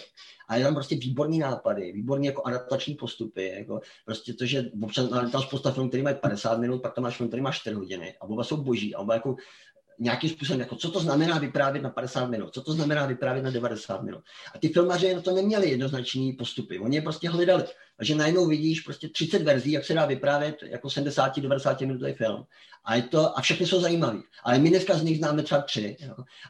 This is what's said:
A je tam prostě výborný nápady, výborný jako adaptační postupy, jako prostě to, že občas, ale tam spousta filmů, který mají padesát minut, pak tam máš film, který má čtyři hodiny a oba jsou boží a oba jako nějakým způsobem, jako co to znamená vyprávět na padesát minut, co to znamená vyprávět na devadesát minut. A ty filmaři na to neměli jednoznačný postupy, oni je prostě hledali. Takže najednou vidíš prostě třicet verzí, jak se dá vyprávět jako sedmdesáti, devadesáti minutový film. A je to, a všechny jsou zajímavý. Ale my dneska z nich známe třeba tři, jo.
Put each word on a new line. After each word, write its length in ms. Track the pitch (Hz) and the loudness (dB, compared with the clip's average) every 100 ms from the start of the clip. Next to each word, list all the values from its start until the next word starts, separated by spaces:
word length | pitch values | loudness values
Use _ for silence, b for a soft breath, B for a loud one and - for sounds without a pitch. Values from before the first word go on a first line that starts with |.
| - - B B - | -10 -20 B B -2
A 80 | 117 | 2
je 80 | |
tam 100 | 139 | 2
prostě 220 | 143 135 147 | 2 0 -2
výborný 420 | 127 131 151 160 | -2 0 2 2
nápady, 540 | 139 - 113 104 90 | 0 0 0 -2 -4
výborný 340 | 98 123 139 143 | -6 -2 0 0
jako 160 | 139 | -2
adaptační 500 | 127 127 - 131 - | -2 -4 -2 -4 -4
postupy, 580 | 143 117 - 107 95 95 98 | -6 -8 -8 -8 -4 -6 -6
jako 220 | 107 107 B B | -8 -10 B B
prostě 300 | - 110 - | -10 -10 -8
to, 120 | - 123 | -6 -2
že 180 | 135 117 104 | -2 -2 -6
občas, 300 | 107 - 123 | -4 -2 0
ale 180 | 123 120 | 0 0
tam 120 | 135 | -2
spousta 280 | 131 135 139 | -2 -2 -2
filmů, 180 | 131 127 | 0 -2
který 140 | 123 | 0
mají 140 | 143 139 | 0 0
padesát 380 | 101 101 113 117 | -2 0 0 0
minut, 220 | 120 127 | 0 -2
pak 120 | 117 | -4
tam 100 | - | -4
máš 120 | 120 123 | -4 -2
film, 120 | 117 | -4
který 140 | 117 | -2
má 100 | 135 | -2
čtyři 240 | - 110 104 | -4 -6 -6
hodiny 380 | 92 92 87 - | -6 -8 -10 -12
a 40 | |
oba 200 | 98 113 | -8 -4
jsou 120 | 120 156 | -2 -2
boží 380 | 131 113 104 | 0 0 0
a 40 | - | -4
oba 160 | 101 | 0
jako 220 | 113 135 127 B B B _ _ - | 0 0 -6 B B B _ _ -4
nějakým 320 | 120 131 160 | 0 0 -2
způsobem, 300 | - 139 131 | -2 -2 -2
jako 160 | 113 113 | -2 -6
co 140 | 165 | -4
to 100 | 180 | 0
znamená 380 | 160 143 165 160 | 2 4 4 2
vyprávět 440 | 139 143 139 139 | 0 2 2 2
na 80 | 135 | -4
padesát 360 | - 123 131 123 | -4 -4 -2 -2
minut, 280 | 113 90 | -2 -6
co 80 | 127 | -8
to 100 | 156 | -4
znamená 340 | 156 147 147 139 | 0 2 2 0
vyprávět 380 | 123 135 135 | 0 -2 0
na 60 | 135 | -2
devadesát 520 | 123 120 110 - 98 | -2 -2 -4 -6 -6
minut. 200 | 98 90 _ B B | -6 -10 _ B B
A 40 | - | -2
ty 100 | 160 | 2
filmaři 460 | 170 180 175 185 | 4 4 4 2
na 60 | 175 | 2
to 140 | 185 | 0
neměli 360 | 185 208 214 175 | 2 2 4 2
jednoznačný 640 | 127 135 131 123 131 131 | 2 0 -2 -4 -2 -2
postupy, 460 | 131 120 - 107 92 | -2 -8 -8 -8 -4
oni 180 | 113 151 | 0 0
je 60 | |
prostě 260 | 156 156 170 | -2 -4 -2
hledali. 360 | 170 175 - - B B - | 2 4 4 2 B B -6
Takže 180 | - | 0
najednou 320 | 151 151 180 165 | 2 4 4 4
vidíš 340 | 151 156 160 | 4 2 0
prostě 280 | - 143 156 | -4 -12 -8
třicet 340 | - 160 196 | -4 0 2
verzí, 300 | 151 131 135 | 4 4 4
jak 120 | 147 | -2
se 100 | - | 0
dá 120 | 160 147 | 2 2
vyprávět 500 | 127 143 143 151 151 | 2 2 2 0 -6
jako 280 | - 120 135 | -12 -10 -6
sedmdesáti, 500 | 143 143 143 135 143 | -4 -2 2 2 2
devadesáti 460 | 135 135 135 131 135 | 0 0 0 0 -2
minutový 260 | 127 139 | -2 -4
film. 320 | 135 110 104 - B B B | 0 0 -2 -8 B B B
A 100 | 110 | -2
je 80 | 120 | 0
to, 360 | 120 156 156 127 | 2 2 4 2
a 20 | |
všechny 260 | - 160 170 | 0 2 2
jsou 140 | 185 | 4
zajímavý. 400 | 175 170 131 98 - B | 4 2 2 -2 -10 B
Ale 160 | - 131 | 2 6
my 120 | 160 | 8
dneska 240 | 185 190 | 6 4
z 80 | 165 | 2
nich 160 | 160 156 | 2 2
známe 240 | 151 151 | 2 0
třeba 200 | 151 143 | 2 0
tři, 340 | - 113 104 - | 0 -4 -4 -8
jo. 140 | 135 117 - B | -14 -14 -16 B